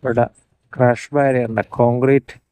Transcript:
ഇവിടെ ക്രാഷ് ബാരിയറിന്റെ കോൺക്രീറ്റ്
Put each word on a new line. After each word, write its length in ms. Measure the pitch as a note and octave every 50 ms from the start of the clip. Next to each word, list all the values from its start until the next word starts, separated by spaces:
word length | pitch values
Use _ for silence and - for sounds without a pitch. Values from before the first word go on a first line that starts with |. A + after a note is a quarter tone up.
| -
ഇവിടെ 240 | C3 A#2 A#2 A#2 - _ _ _ _ _ _ _ _ -
ക്രാഷ് 380 | - C3 B2 A#2+ - - - -
ബാരിയറിന്റെ 480 | C#3+ C#3+ C3+ C3 B2+ A#2+ A2+ A2+ G#2+ G#2
കോൺക്രീറ്റ് 760 | _ - - B2 A#2+ A#2+ B2 B2 C3+ C#3 C#3 C3 - - - _ _